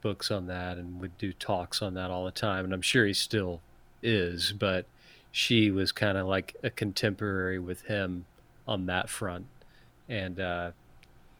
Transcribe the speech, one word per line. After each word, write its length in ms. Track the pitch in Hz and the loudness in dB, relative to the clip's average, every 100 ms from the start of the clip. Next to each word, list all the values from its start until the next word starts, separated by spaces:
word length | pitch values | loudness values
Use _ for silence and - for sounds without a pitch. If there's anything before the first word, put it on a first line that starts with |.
books 300 | 107 95 - | -4 -2 -2
on 160 | 104 92 | -2 -4
that 300 | 90 90 87 | -4 -4 -6
and 220 | 87 90 | -8 -8
would 160 | 92 87 | -10 -6
do 140 | 98 | -6
talks 480 | - - 95 87 - | -4 -2 -2 -2 -4
on 140 | 101 | -2
that 160 | 92 92 | -2 -4
all 140 | 90 | -2
the 60 | 92 | -4
time, 340 | - 107 95 92 | 0 0 0 0
and 80 | |
I'm 80 | 95 | -2
sure 240 | - 131 104 | 4 4 4
he 60 | |
still 460 | 95 - 110 92 85 - - - - | 2 0 0 0 -4 -10 -20 -20 -4
is, 500 | 117 107 87 87 - | 2 2 2 0 -2
but 340 | 104 101 92 - - - - - | 2 2 2 -2 -12 -20 -20 -8
she 380 | - - 117 107 | -2 4 6 6
was 220 | 95 95 | 6 2
kinda 320 | - 104 95 | 2 2 2
like 320 | 95 95 - - | 2 0 0 -4
a 80 | 127 | -6
contemporary 880 | - 107 90 110 95 107 95 92 92 | -2 -2 2 0 0 -2 0 0 -2
with 240 | 90 90 | -4 -6
him 420 | - 104 92 90 85 - - - - | -4 -2 -2 -4 -10 -20 -20 -12 -4
on 200 | 104 90 | -2 0
that 220 | 90 - | 0 -2
front. 360 | - 101 90 - - - - - - - | -4 -4 -6 -10 -18 -20 -20 -20 -20 -6
And, 320 | 113 92 87 | -4 -4 -2
uh, 300 | 90 87 87 - - - - - - | -2 -2 -4 -8 -20 -20 -20 -20 -20